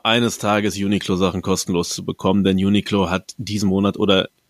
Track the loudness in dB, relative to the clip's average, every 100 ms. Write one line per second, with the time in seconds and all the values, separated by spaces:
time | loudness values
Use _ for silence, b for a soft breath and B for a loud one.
0 | 0 2 0 -2 0 0 0 -2 -2 -2
1 | -2 0 0 -2 -2 -4 0 -2 -2 -6
2 | -8 -2 0 2 2 2 2 0 0 0
3 | 0 -2 -6 -12 -8 -2 0 2 0 0
4 | 2 2 2 _